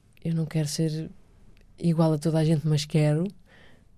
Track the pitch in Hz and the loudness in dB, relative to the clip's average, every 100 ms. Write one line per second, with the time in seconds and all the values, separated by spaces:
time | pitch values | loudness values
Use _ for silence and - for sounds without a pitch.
0 | - - 165 165 156 160 151 - 160 156 | -20 -12 -6 -4 -2 -2 -2 -2 -2 -4
1 | 160 - - - - - - - 170 165 | -8 -14 -20 -20 -20 -20 -20 -4 0 2
2 | 165 156 160 156 156 160 151 151 147 160 | 2 2 0 0 2 2 2 0 0 2
3 | 151 151 190 - - - - - - | 2 2 -2 -8 -20 -20 -20 -20 -20